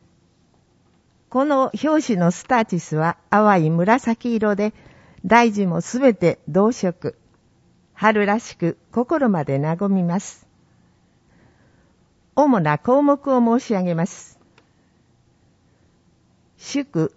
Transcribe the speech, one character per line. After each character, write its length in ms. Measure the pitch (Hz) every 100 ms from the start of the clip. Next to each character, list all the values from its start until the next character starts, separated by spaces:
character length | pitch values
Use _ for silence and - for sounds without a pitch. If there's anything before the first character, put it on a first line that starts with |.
| _ _ _ _ _ _ _ _ _ _ _ _ _
こ 140 | 254
の 260 | 294 269 254 -
表 240 | 302 311 -
紙 40 | 185
の 120 | 170
ス 160 | - -
タ 120 | 247
ー 60 | 226
チ 140 | 170
ス 160 | - 156
は 200 | 165 - -
淡 340 | 208 214 190
い 60 | 156
紫 640 | 165 180 254 233 226 240
色 200 | 220 214
で、 180 | 202 214 - - _ _ _
大 280 | 185 233 233
地 140 | 202 185
も 140 | 165
す 180 | - 247
べ 160 | 269
て 240 | 196 170 - -
同 220 | 170 214
色。 460 | - 185 - - - _ _ _ _ _ _ _
春 320 | - 214 214 202
ら 120 | 220
し 180 | - -
く 200 | 170 - _
心 360 | 226 247 320 247
ま 160 | 175
で 140 | 139 135
和 300 | 151 170 202
み 160 | 190
ま 160 | 170 185
す。 260 | - - _ _ _ _ _ _ _ _ _ _ _ _ _ _ _ _ _ _ _
主 260 | - 285 220
な 180 | 151 147
項 240 | - 269
目 320 | 285 285 277
を 240 | 254 233 240
申 80 | -
し 80 |
上 80 | 196
げ 120 | 180
ま 120 | 165 180
す。 320 | - - _ _ _ _ _ _ _ _ _ _ _ _ _ _ _ _ _ _ _ _ _ _ _
祝 540 | - 285 269 165 160